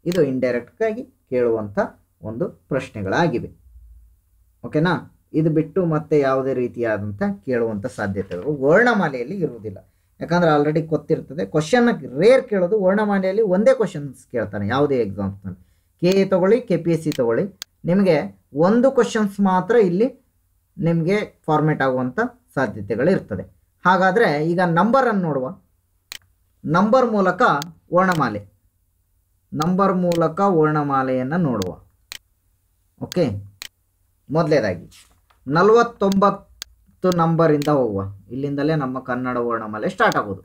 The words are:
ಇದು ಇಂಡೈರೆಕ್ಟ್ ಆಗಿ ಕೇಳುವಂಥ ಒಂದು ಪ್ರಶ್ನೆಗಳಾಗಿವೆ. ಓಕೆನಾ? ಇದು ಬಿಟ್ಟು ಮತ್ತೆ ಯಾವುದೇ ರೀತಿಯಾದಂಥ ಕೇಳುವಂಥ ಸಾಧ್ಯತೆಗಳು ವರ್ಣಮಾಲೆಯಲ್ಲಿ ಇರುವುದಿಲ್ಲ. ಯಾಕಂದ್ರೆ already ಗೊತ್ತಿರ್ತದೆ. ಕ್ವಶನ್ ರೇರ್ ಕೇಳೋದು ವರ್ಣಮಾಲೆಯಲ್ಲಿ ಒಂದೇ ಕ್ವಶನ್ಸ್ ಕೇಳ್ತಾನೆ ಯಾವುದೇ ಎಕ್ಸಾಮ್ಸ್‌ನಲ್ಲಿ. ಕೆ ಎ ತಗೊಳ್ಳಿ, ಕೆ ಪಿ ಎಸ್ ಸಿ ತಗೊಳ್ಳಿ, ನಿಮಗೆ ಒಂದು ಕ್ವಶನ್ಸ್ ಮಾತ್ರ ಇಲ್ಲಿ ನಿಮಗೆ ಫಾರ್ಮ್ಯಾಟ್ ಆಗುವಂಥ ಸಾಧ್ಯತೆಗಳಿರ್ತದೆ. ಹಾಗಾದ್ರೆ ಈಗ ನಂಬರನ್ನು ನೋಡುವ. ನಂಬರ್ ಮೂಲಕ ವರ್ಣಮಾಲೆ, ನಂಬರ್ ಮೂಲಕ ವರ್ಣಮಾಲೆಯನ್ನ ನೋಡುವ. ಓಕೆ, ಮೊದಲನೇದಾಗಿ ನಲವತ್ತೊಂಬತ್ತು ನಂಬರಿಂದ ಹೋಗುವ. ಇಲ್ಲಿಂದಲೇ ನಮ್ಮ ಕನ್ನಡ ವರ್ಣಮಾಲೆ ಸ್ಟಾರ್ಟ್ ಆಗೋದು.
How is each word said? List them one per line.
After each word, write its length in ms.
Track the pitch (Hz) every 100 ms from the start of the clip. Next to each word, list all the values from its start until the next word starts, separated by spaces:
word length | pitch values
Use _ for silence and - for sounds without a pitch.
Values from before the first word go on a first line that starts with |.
| 160
ಇದು 140 | 180
ಇಂಡೈರೆಕ್ಟ್ 600 | 139 131 123 120 117 _
ಆಗಿ 200 | 220 220
ಕೇಳುವಂಥ 760 | - _ _ 127 120 113 104 104 233 - _ _
ಒಂದು 280 | 107 113 190
ಪ್ರಶ್ನೆಗಳಾಗಿವೆ. 1000 | - _ 139 - 110 92 117 170 117 - - - - - - - _ _ _ _ _ 120
ಓಕೆನಾ? 560 | - 180 143 - _ _
ಇದು 160 | 147 160
ಬಿಟ್ಟು 360 | 156 156 - 175
ಮತ್ತೆ 340 | 151 - 151
ಯಾವುದೇ 340 | 135 131 131
ರೀತಿಯಾದಂಥ 680 | 127 120 117 113 107 104 101 202 202 -
ಕೇಳುವಂಥ 400 | 123 117 107 120
ಸಾಧ್ಯತೆಗಳು 760 | - 104 98 92 90 120 147
ವರ್ಣಮಾಲೆಯಲ್ಲಿ 760 | 135 180 240 220 165 131 120 202
ಇರುವುದಿಲ್ಲ. 580 | 151 120 104 95 _ _ _ _
ಯಾಕಂದ್ರೆ 320 | - 170 170
already 300 | 151 147 156
ಗೊತ್ತಿರ್ತದೆ. 640 | 156 - - 143 - 139 196
ಕ್ವಶನ್ 760 | 151 151 247 240 180 131 127
ರೇರ್ 300 | 196 262 -
ಕೇಳೋದು 320 | 202 175 214
ವರ್ಣಮಾಲೆಯಲ್ಲಿ 600 | 185 202 208 196 190 196
ಒಂದೇ 320 | 220 180 233
ಕ್ವಶನ್ಸ್ 540 | 262 202 156 143 - -
ಕೇಳ್ತಾನೆ 400 | 120 101 104 101
ಯಾವುದೇ 320 | 127 147 131
ಎಕ್ಸಾಮ್ಸ್‌ನಲ್ಲಿ. 680 | 107 98 98 98 95 87 _ _ _ _
ಕೆ 80 | 175
ಎ 180 | 196 190
ತಗೊಳ್ಳಿ, 360 | 190 185 240
ಕೆ 160 | 247 165
ಪಿ 140 | 165
ಎಸ್ 120 | 160
ಸಿ 80 | 160
ತಗೊಳ್ಳಿ, 480 | 143 120 117 202 - - _ 151
ನಿಮಗೆ 560 | 185 190 151 196 - _
ಒಂದು 380 | 135 170 233 262
ಕ್ವಶನ್ಸ್ 480 | 262 233 226 208 202
ಮಾತ್ರ 360 | 196 185 185 240
ಇಲ್ಲಿ 580 | 196 175 247 - _ _ _ _ _ -
ನಿಮಗೆ 640 | 160 170 160 208 190 _ -
ಫಾರ್ಮ್ಯಾಟ್ 360 | 151 156 151
ಆಗುವಂಥ 380 | 135 127 127 123 240 - _ -
ಸಾಧ್ಯತೆಗಳಿರ್ತದೆ. 880 | 123 101 101 110 147 190 - - - _ _ _ 175
ಹಾಗಾದ್ರೆ 600 | 185 190 185 220 147 160
ಈಗ 80 | 175 180
ನಂಬರನ್ನು 560 | 165 202 262 247 208
ನೋಡುವ. 360 | 170 135 123 - _ _ _ _ _ - _ _ _ _ 135
ನಂಬರ್ 460 | 165 208 262 247
ಮೂಲಕ 300 | 214 190 - 233 147 - - _
ವರ್ಣಮಾಲೆ, 640 | 170 185 170 127 104 101 _ _ _ _ _ _ _ _ _ _
ನಂಬರ್ 420 | 135 160 185 196 185
ಮೂಲಕ 440 | 175 170 165 160
ವರ್ಣಮಾಲೆಯನ್ನ 960 | 202 170 151 151 143 135 131 131 127 170
ನೋಡುವ. 460 | 156 113 - 80 _ _ _ - _ _ _ _ _ _ _ _
ಓಕೆ, 260 | 123 - 147 101 101 _ - _ _ _ _ _ _
ಮೊದಲನೇದಾಗಿ 600 | 143 156 151 107 87 - - _ _ _ _ -
ನಲವತ್ತೊಂಬತ್ತು 1600 | 156 196 226 233 - 196 196 202 190 - _ - _ _ _ 185
ನಂಬರಿಂದ 560 | 175 165 165 165 151 143
ಹೋಗುವ. 360 | 147 120 98 98 - -
ಇಲ್ಲಿಂದಲೇ 440 | 123 143 143 147 160
ನಮ್ಮ 240 | 131 127
ಕನ್ನಡ 380 | 127 123 127 123
ವರ್ಣಮಾಲೆ 520 | 120 113 110 107 107
ಸ್ಟಾರ್ಟ್ 280 | - 214 143
ಆಗೋದು. 260 | 107 95